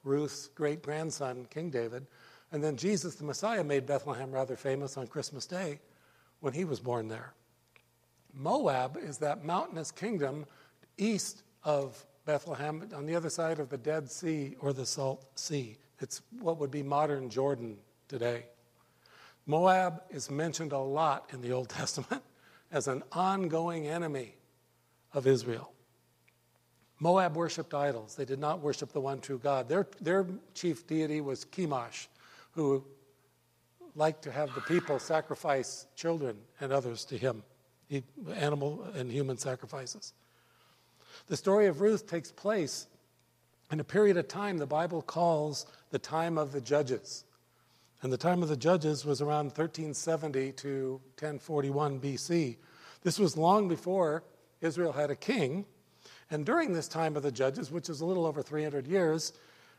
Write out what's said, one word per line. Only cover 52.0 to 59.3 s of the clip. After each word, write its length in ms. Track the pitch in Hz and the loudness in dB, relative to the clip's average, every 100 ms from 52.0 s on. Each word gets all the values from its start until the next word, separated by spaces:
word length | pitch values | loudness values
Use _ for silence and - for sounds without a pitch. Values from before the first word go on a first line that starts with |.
| 139 127 | -4 -4
C. 400 | - 170 143 117 - - - - | 0 2 2 -2 -16 -20 -20 -4
This 160 | 170 165 | 0 4
was 180 | 185 156 | 4 6
long 320 | 165 208 196 | 6 6 6
before 540 | 165 175 190 165 147 - - _ - | 0 0 2 4 2 -4 -20 _ -4
Israel 320 | 165 156 170 | -2 2 0
had 180 | 135 147 | 2 0
a 60 | 139 | 0
king. 500 | - 247 135 165 196 _ _ _ - - - | 0 2 2 0 -6 _ _ _ -20 -18 -6
And 160 | 151 147 | -2 2
during 260 | 339 311 | 2 4
this 160 | 170 - | 0 -2
time 280 | 160 160 147 | 0 0 2
of 80 | |
the 80 | 143 | -2
Judges, 380 | 117 131 139 127 | 2 0 0 -4
which 180 | 170 165 | -6 -6
is 120 | 143 | -4
a 60 | 165 | 0
little 180 | 185 | 2
over 160 | 165 147 | 2 0
three 220 | 135 151 | -4 -2
hundred 240 | 151 143 131 | -2 -2 2
years, 460 | 147 156 160 - | 4 4 4 0